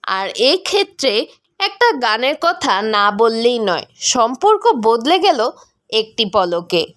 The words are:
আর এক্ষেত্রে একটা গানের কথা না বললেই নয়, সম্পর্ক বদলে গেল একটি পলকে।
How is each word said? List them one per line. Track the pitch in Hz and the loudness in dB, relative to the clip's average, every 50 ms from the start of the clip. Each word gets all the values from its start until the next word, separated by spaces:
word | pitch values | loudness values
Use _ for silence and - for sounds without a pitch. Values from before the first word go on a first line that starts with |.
| - - 190 | -8 -6 -4
আর | 190 196 185 - - 240 262 | -4 -4 -4 -2 0 2 2
এক্ষেত্রে | 320 370 - - - 403 392 392 _ - - 262 202 220 294 - - _ _ _ _ _ | 2 0 -2 -2 -2 -2 -2 -4 _ -4 -2 -2 0 0 -4 -4 -12 _ _ _ _ _
একটা | 392 415 403 - 480 466 381 269 240 | -6 -6 -2 0 0 2 2 0 0
গানের | 226 214 226 247 269 302 302 - | -2 0 0 0 -2 -2 0 0
কথা | 330 - 370 - 285 202 190 208 220 214 | -2 -2 0 0 0 0 0 0 0 0
না | 208 202 208 202 202 | 2 2 2 2 2
বললেই | 233 226 226 220 233 240 247 233 220 196 | 0 2 2 2 0 0 0 0 -2 -2
নয়, | 175 147 - _ _ _ - - - | -2 -4 -6 _ _ _ -6 -4 0
সম্পর্ক | 262 226 233 262 - - 415 440 415 - 466 415 247 208 | 0 0 0 0 0 2 2 2 4 2 0 0 2 2
বদলে | 220 226 233 226 277 349 381 330 | 0 0 0 2 0 0 2 2
গেল | 403 330 240 220 262 - - - _ _ _ _ _ - 220 | 2 2 2 -2 -4 -4 -8 -20 _ _ _ _ _ -4 -4
একটি | 220 220 _ - 226 196 - | -4 -4 _ -4 -4 0 0
পলকে। | 214 185 180 175 170 175 175 - 170 120 - - | 0 0 0 -2 -6 -4 -2 -2 -2 -2 -4 -10